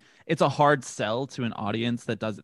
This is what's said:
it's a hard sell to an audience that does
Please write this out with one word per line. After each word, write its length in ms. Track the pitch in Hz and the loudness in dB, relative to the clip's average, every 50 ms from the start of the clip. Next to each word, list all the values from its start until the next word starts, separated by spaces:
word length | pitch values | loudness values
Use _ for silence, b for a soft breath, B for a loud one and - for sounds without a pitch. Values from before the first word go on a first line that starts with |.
| b b b b b | b b b b b
it's 160 | b 165 147 | b 0 2
a 80 | 180 143 | 2 2
hard 340 | 131 - 147 143 147 139 120 | 4 4 6 6 6 4 0
sell 440 | - - - 120 104 110 120 139 139 | -6 -6 -4 -2 -2 -2 -2 -4 -6
to 160 | - - 123 | -6 -6 -4
an 100 | 117 - | -4 -4
audience 500 | - 104 101 101 113 113 120 120 117 - | -4 -4 -4 -2 -2 -2 -2 -2 -4 -2
that 140 | - 113 101 | -4 -4 -4
does 220 | 113 110 104 - | -4 -6 -6 -6